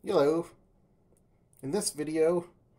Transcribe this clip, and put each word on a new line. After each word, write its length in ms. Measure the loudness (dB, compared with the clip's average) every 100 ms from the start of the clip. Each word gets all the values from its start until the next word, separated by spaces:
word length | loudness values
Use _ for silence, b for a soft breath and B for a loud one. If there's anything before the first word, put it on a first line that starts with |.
| 0
Hello. 400 | 2 4 2 -4 _ _ _ _ _ _ _ _ _ _ _
In 80 | -6
this 180 | -4 -4
video, 560 | -6 -6 2 2 2 -4 _ _